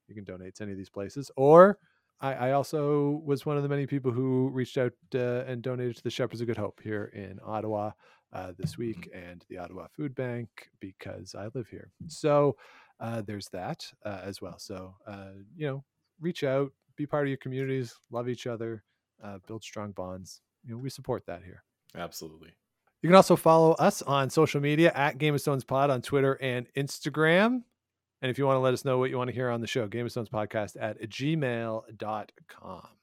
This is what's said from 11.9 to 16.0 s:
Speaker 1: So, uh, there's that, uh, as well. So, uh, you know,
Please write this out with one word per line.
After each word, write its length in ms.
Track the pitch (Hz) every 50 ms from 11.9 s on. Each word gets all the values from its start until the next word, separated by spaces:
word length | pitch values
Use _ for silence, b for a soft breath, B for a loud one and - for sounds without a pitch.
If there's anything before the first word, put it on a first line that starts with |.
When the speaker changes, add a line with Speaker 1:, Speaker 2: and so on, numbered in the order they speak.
| _ - -
Speaker 1:
So, 500 | 165 - - - 151 147 147 147 143 139 B B B B B B B B B
uh, 220 | 120 113 117 113
there's 260 | 104 98 104 101 92 -
that, 400 | - 90 90 123 160 - - - - _ -
uh, 160 | 107 101 92
as 200 | 90 101 98 -
well. 180 | 101 87 82 -
So, 380 | - - 101 92 92 92 95 _ -
uh, 240 | 110 101 98 95 98 98 98 98 104 160
you 100 | 180 151
know, 200 | 139 135 139 - _ _ _